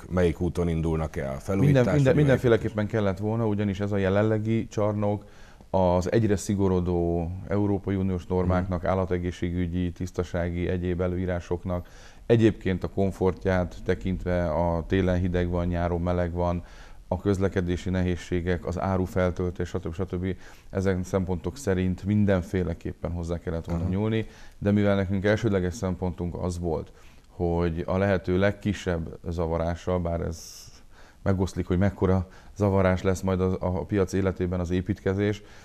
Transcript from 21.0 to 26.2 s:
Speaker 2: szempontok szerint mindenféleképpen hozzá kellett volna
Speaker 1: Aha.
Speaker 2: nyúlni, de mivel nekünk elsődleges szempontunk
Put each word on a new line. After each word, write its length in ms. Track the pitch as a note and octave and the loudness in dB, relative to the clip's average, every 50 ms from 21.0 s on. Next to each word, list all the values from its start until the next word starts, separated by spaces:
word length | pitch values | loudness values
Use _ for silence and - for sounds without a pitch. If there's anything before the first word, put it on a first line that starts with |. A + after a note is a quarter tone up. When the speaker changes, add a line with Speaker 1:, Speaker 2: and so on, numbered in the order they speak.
| F2+ | -2
Speaker 2:
szempontok 540 | - - F#2+ F#2 E2+ F#2 E2+ - F2+ E2+ | -2 -2 -2 0 0 -4 -4 -4 -8 -8
szerint 460 | - - G2+ F#2+ F2+ F#2 F#2 F2+ - - | -4 -2 0 0 2 2 0 0 -2 -2
mindenféleképpen 1080 | F#2+ G#2 G#2 G#2 G2 G2 F2+ E2+ - - F#2 F2+ E2 E2+ - - F2 E2+ - - E2 | 0 2 4 4 4 4 2 0 0 -2 -2 -2 -2 -4 -6 -8 -10 -8 -6 -6 -6
hozzá 280 | E2+ F2 E2+ E2 E2+ E2 | -4 -4 -4 -4 -6 -6
kellett 260 | - F2 E2 E2 D#2+ | -4 -6 -6 -6 -4
volna 160 | - E2+ E2 | -4 -4 -2
Speaker 1:
Aha. 100 | E2+ F2 | -2 -2
Speaker 2:
nyúlni, 340 | F#2 G2 G#2+ A2 A2 A2 G#2+ - - - - - - | -2 0 0 0 -2 -2 -4 -6 -12 -18 -20 -20 -12
de 140 | - - G#2 | -2 0 2
mivel 240 | G2+ G#2 G2+ G2+ G2+ | 4 4 4 4 4
nekünk 300 | G2 G2 F#2 G2+ G2 F2+ | 2 0 0 -2 0 2
elsődleges 480 | G#2+ G#2+ G#2+ A#2 A2 G2 F#2+ F2+ F2+ E2+ | 2 2 2 2 2 2 2 0 -2 -4
szempontunk 640 | - G2 F#2 F2+ - F#2 F2+ D#2+ - | -4 -4 -4 -4 -2 -4 -6 -4 -4